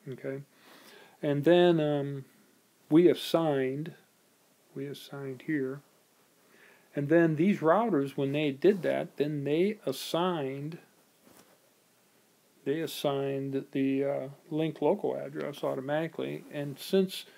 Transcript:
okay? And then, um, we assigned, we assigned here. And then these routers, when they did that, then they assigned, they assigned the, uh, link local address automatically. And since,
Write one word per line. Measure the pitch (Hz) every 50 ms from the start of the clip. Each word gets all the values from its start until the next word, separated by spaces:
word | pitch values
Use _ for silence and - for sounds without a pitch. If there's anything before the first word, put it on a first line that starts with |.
| _
okay? | 139 127 - - 135 135 143 143 - _ _ _ - - - - - - - - - _ _ -
And | 151 143 143 135
then, | 165 175 175 175 175 170 160
um, | 151 147 147 143 139 143 143 135 131 - _ _ _ _ _ _ _ _ _ _ _ -
we | 156 165 180 160
assigned, | 131 - - - - 165 165 156 143 135 131 131 135 143 156 165 - - _ _ _ _ _ _ _ _ _ _ _ _ _ _ -
we | 139 139
assigned | 143 135 - - - 143 139 139 135 131 123 -
here. | - 156 143 131 131 139 143 - _ _ _ _ _ _ _ _ _ _ _ _ _ _ _ - - _ _ _ _ -
And | 147 143 139
then | 160 170 170 160 156
these | 147 170 208 196 151
routers, | 156 160 170 208 240 226 170 139 139 135 -
when | 147 139 139 139
they | 151 156 143
did | 135 135 - 185 214 180 139
that, | 135 135 139 156 175 -
then | - 143 151 151 143 139
they | 143 147 165 185 214 208 - -
assigned, | 135 131 - - - - 165 180 185 175 160 139 131 135 139 143 156 170 - - _ _ _ _ _ _ _ _ - - - - _ _ _ _ _ _ _ _ _ _ _ _ _ _ _ _ _ _ _ _ _ _ _ _
they | 135 143 165
assigned | 160 131 - - - 143 139 139 139 139 139 139 139 139 135 135 139 -
the, | - 139 135 135 135 135 139
uh, | 143 143 139 131 139 143 - _ -
link | 156 151 160 156 151 - 147
local | 151 190 202 - 131 131
address | 139 143 135 147 151 147 143 143 - -
automatically. | 139 139 135 131 139 147 156 165 160 - - 131 139 147 151 - -
And | - 147 143 143 131
since, | - - - 190 196 190 190 - - - - -